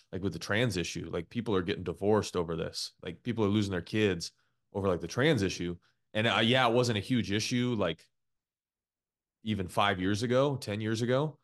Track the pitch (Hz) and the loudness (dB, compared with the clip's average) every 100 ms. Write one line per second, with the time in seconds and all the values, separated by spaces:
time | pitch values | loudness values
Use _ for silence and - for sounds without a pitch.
0 | - 95 95 82 - 101 123 92 82 85 | -12 -4 -4 -4 -2 0 0 0 -4 -6
1 | 85 87 85 120 117 98 87 - 90 82 | -6 -8 -8 -6 0 0 0 -4 -6 -4
2 | 98 107 92 92 85 82 85 - - _ | 2 2 2 -4 -4 -4 -6 -6 -10 _
3 | - 85 - 113 101 107 101 92 85 110 | -12 -8 -6 0 2 2 0 -2 -4 0
4 | 107 85 82 _ _ _ _ 101 98 85 | 2 0 -6 _ _ _ _ -4 0 0
5 | 82 - 143 135 95 - 87 87 _ _ | -2 0 2 4 0 -2 -6 -6 _ _
6 | _ 107 113 101 113 127 123 117 120 107 | _ -2 2 2 4 4 4 4 2 0
7 | 95 127 92 101 104 123 123 113 92 82 | 0 0 0 0 0 0 0 0 0 -2
8 | - _ _ _ _ _ _ _ _ _ | -10 _ _ _ _ _ _ _ _ _
9 | _ _ _ _ 110 101 90 - 101 95 | _ _ _ _ -4 -2 -2 2 2 2
10 | 92 104 120 127 143 135 - 104 107 113 | 0 0 2 2 2 0 -4 -4 -2 -2
11 | 117 131 151 139 | 0 0 0 -6